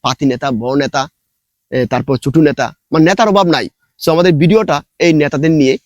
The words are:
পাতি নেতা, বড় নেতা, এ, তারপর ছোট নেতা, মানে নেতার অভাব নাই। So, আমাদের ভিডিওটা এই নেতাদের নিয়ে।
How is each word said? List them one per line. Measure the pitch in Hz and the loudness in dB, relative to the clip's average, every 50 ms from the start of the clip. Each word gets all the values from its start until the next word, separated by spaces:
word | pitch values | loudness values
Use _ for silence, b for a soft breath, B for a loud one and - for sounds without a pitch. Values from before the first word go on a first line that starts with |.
| - | -4
পাতি | 127 131 _ 147 | -4 -4 _ -2
নেতা, | 135 123 123 147 139 | -2 -2 -2 -4 -6
বড় | 127 107 117 127 135 | -6 -4 -6 -4 -2
নেতা, | 143 139 127 - 139 135 147 _ _ _ _ _ _ _ _ _ _ _ _ | -2 -2 -2 -4 -6 -6 -6 _ _ _ _ _ _ _ _ _ _ _ _
এ, | 127 131 123 | -4 -4 -2
তারপর | 107 127 120 123 - 135 | -2 -4 -6 -2 -4 -4
ছোট | 120 - 143 127 160 | -4 -4 0 2 2
নেতা, | 160 143 131 - 131 113 - _ _ _ | 2 2 0 -2 -6 -8 -8 _ _ _
মানে | 147 160 160 | 0 2 2
নেতার | 175 190 190 233 214 | 2 2 2 0 2
অভাব | 190 202 190 175 | 2 2 2 2
নাই। | 160 131 104 - _ _ _ _ _ _ | 0 -2 -4 -8 _ _ _ _ _ _
So, | - 165 | -2 0
আমাদের | 160 165 175 185 | 0 2 2 2
ভিডিওটা | 165 139 143 - 208 220 214 - 156 143 - _ _ _ | 2 4 2 4 2 2 2 0 -4 -6 -6 _ _ _
এই | 170 175 | 0 2
নেতাদের | 160 151 147 139 - 135 147 160 | 2 2 0 0 -2 -2 0 0
নিয়ে। | 160 156 139 131 - - _ | 2 2 2 0 0 -2 _